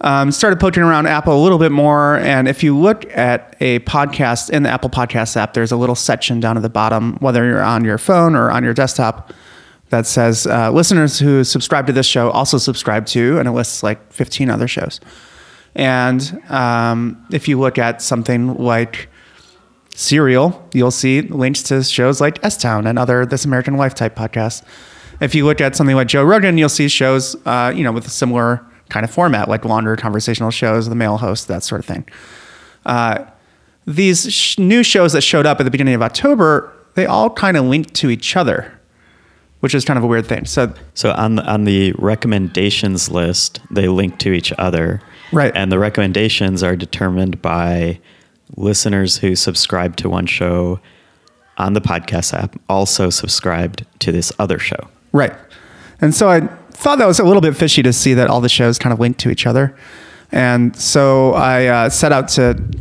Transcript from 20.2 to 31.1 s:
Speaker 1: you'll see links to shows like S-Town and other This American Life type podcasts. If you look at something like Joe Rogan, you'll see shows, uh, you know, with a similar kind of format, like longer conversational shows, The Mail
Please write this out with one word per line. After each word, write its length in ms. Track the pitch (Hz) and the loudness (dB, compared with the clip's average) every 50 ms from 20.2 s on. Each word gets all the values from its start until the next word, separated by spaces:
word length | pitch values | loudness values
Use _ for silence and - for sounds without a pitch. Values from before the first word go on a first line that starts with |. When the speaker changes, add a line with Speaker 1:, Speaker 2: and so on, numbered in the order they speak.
| 151 131 123 127 143 175 180 - - - - | 4 4 4 4 2 2 -2 -4 -10 -4 0
Speaker 1:
you'll 160 | 131 123 127 | 0 2 2
see 320 | 123 - - 131 131 143 151 | 0 0 0 0 0 0 -2
links 400 | - - 139 127 131 143 - - | -2 -4 -2 -2 -2 -2 -4 -4
to 180 | - 139 135 127 | -2 -2 -2 0
shows 380 | - - - 123 131 139 - | -2 -2 0 0 0 2 2
like 220 | 143 151 156 - - | 0 -2 -2 -2 -4
S-Town 420 | 214 - - - 120 110 107 107 | -4 -4 -2 -2 -2 -2 0 -2
and 120 | 110 117 123 | -2 -2 0
other 260 | 123 120 123 123 127 | 0 0 0 0 0
This 220 | 120 139 131 - | 0 -2 -4 -2
American 320 | 147 131 127 127 139 139 139 | -2 -2 -2 -2 -2 -2 0
Life 160 | 139 131 - | 0 -2 -2
type 200 | - 117 110 - | -2 -4 -4 -4
podcasts. 480 | - 113 113 - 117 110 110 - - - - - - - - - - - - - - | -6 -8 -6 -4 -4 -4 -4 -6 -8 -16 -20 -20 -20 -20 -20 -20 -20 -20 -18 -10 -6
If 140 | 143 127 - | -4 -2 0
you 120 | 151 143 | 2 2
look 140 | 151 151 147 | 2 2 2
at 140 | 139 135 135 | 0 0 0
something 220 | - 147 135 135 | 0 2 2 2
like 120 | 135 127 113 | 2 2 2
Joe 160 | - 143 139 | 2 2 4
Rogan, 340 | 165 202 214 196 190 170 165 | 4 4 4 4 2 2 2
you'll 100 | 156 143 | 2 2
see 200 | - - 147 143 | 2 0 0 0
shows, 460 | - - 139 131 135 135 127 - - - - | 0 0 2 2 2 0 0 -4 -8 -8 -4
uh, 260 | - 123 123 120 123 - | -2 -2 0 0 -2 -2
you 80 | - 156 | -2 -2
know, 100 | 120 113 | -2 -2
with 140 | 117 113 | -4 -6
a 40 | - | -8
similar 540 | - - 139 123 120 120 117 117 120 120 - - - _ _ - | -6 -4 -2 -2 0 0 0 0 0 -2 -6 -12 -20 _ _ -8
kind 160 | - 107 110 | -6 -4 -4
of 60 | 113 | -4
format, 380 | - - 175 170 127 104 104 - | -2 0 0 2 2 0 0 -2
like 160 | 107 110 - | -2 -2 -2
longer 320 | 110 110 110 110 110 110 | -2 -2 0 0 0 -2
conversational 540 | 107 - 110 104 110 - 120 113 - 117 113 | -2 -2 -2 -2 -2 -2 -2 -2 -2 -2 -4
shows, 380 | 113 - 127 113 110 113 110 117 | -2 -2 0 0 0 0 -2 -2
The 60 | 117 | -2
Mail 220 | 120 113 104 | -2 0 0